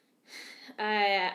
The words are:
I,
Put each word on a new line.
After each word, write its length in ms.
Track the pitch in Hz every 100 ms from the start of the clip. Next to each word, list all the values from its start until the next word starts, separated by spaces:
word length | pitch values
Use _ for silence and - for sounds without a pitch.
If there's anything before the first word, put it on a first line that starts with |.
| _ _ _ - - - - -
I, 520 | 214 214 202 196 185